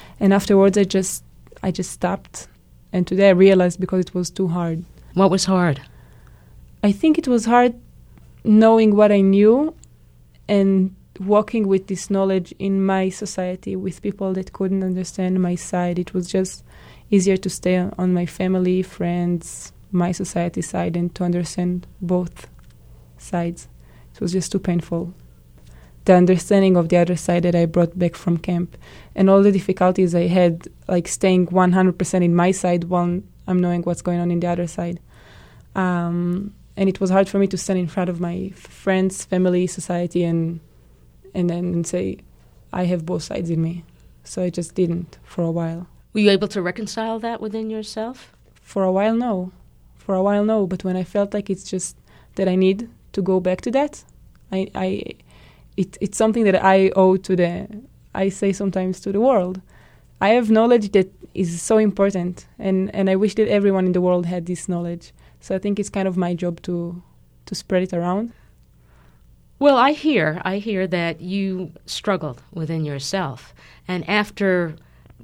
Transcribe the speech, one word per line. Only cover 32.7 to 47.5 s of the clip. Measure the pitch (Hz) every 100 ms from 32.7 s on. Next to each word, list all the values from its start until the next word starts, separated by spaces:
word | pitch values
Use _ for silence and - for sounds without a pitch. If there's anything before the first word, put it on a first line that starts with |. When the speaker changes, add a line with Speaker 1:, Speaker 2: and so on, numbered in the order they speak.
| 175
Speaker 1:
while | 170 180 175 180 - - -
I'm | 180
knowing | 175 175
what's | 170 170
going | 180 175
on | 170
in | 175
the | 175
other | 175 170
side. | - 175 175 - - - - - - - 196
Um, | 185 175 170 175 175 180 202 - -
and | - 190
it | 190
was | 190
hard | 190 196
for | 196
me | 196
to | 190
stand | - 185
in | 175
front | - 180
of | 170
my | 175 175 190
f-, | 185
friends, | - - - 190 190 190 -
family, | 185 185 180 180
society, | - - 175 175 175
and, | 170 170 165 170 - _ _ _ - _ -
and | - 175
then | 170 175
and | 170 165
say, | 180 190 - - _ _ _ -
"I | 180 180
have | 180
both | 160 180
sides | - - 170
in | 165
me." | 165 175 - _ - -
So | - -
I | 180
just | 175 165
didn't | - 175 170 170 -
for | - -
a | 165
while. | 165 165 165 175 - _
Speaker 2:
Were | 214
you | 208
able | 196 202
to | 208
reconcile | 175 180 214 - 220 226
that | 233 233
within | 214